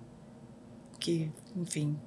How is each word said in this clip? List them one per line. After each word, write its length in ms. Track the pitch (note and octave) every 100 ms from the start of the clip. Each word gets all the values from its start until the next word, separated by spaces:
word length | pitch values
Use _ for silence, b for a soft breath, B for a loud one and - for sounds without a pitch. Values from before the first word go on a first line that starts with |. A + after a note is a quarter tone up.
| - - - - - - - - - -
que, 300 | - E3+ D#3 - - F#3
enfim, 400 | E3+ D#3 D3+ D3